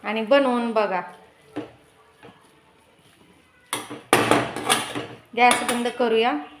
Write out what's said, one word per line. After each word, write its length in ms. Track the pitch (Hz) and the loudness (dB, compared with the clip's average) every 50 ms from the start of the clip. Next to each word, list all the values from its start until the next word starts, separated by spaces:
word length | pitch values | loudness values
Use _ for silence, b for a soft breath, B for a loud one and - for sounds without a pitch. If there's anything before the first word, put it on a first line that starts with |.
| - | -6
आणि 180 | 208 214 226 | -4 -4 -4
बनवून 500 | 226 208 269 285 277 254 240 240 233 233 | 0 2 4 4 4 2 0 0 -2 0
बघा. 300 | 220 220 208 190 190 180 175 - - - - - _ _ _ - - - - - - _ _ _ _ _ _ _ _ _ - - - _ _ - _ _ _ _ _ _ _ _ _ _ _ - _ _ - _ - _ _ _ _ _ _ _ - - - - - - - - - - - - - - - - - - - - - - - - - - - - - - - _ - | 0 0 0 0 -2 -4 -6 -8 -18 -20 -20 -20 _ _ _ -14 -14 -12 -12 -12 -18 _ _ _ _ _ _ _ _ _ -20 -20 -20 _ _ -20 _ _ _ _ _ _ _ _ _ _ _ -20 _ _ -20 _ -20 _ _ _ _ _ _ _ -12 -12 -10 -14 -16 -18 -2 0 2 2 4 4 2 2 2 -2 -8 -8 -2 -2 -2 -2 -2 -6 -8 -10 -10 -10 -16 -20 -20 _ 2
गॅस 260 | 226 240 247 240 - 240 | 4 4 6 4 4 0
बंद 240 | 226 240 240 240 | -2 -2 -2 -2
करूया 460 | 240 226 - 240 233 226 220 226 247 294 294 294 - - - | -4 0 0 0 2 4 2 2 2 0 -2 -8 -10 -18 -20